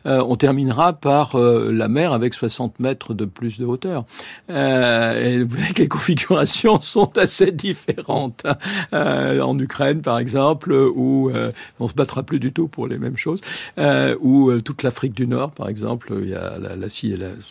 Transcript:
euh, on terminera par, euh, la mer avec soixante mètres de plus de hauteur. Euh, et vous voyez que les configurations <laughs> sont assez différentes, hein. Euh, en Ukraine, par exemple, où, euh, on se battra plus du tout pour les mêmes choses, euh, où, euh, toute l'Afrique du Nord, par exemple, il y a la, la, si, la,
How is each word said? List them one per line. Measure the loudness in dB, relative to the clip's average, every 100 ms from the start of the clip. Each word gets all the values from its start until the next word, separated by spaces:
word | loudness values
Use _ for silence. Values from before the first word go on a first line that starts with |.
| 0
euh, | 2 2
on | 2
terminera | 2 2 0 2 2
par, | 2 2 2 2 4
euh, | 4 4 2
la | 0 0
mer | 2 2
avec | 2 0 -2
soixante | -4 -4 -6 -4
mètres | -4 -4 -6
de | -6 -6
plus | -6 -8 -6
de | -4
hauteur. | -4 -4 -6 -8 -14 -18 -18 -8
Euh, | -2 2 2 4 4 2 0 0
et | 0
vous | 0 -2
voyez | -2
que | 0
les | 0
configurations | 0 0 0 2 2 4 4 4 4
<laughs> |
sont | 2 2 2 4
assez | 2 4 2
différentes, | 2 -4 -4 -4 -6 -4 -4 -4 -4 -4
hein. | -4 -4 -6 -2
Euh, | 0 0 0 0 0
en | 0 0
Ukraine, | -2 -2 0 0
par | 0 -2
exemple, | 0 2 2 2 2
où, | 4 4 2 0 2 0
euh, | -2 -4 -8 -14 -8
on | -4
se |
battra | -2 -2 -4
plus | -4 -4
du | -2
tout | -2 -4
pour | -4 -8
les | -6
mêmes | -6 -6
choses, | -6 -6 -8 -12 -10 -2
euh, | 2 2 2 2
où, | 4 6 6
euh, | 2
toute | -2 -4
l'Afrique | -4 -2 -4
du | -2 -2
Nord, | -2 -4
par | -6 -8
exemple, | -6 -6 -6 -6 -6
il | -6
y |
a | -6 -8 -10
la, | -10 -10
la, | -8
si, | -6 -4 -4
la, | -8 -12 -18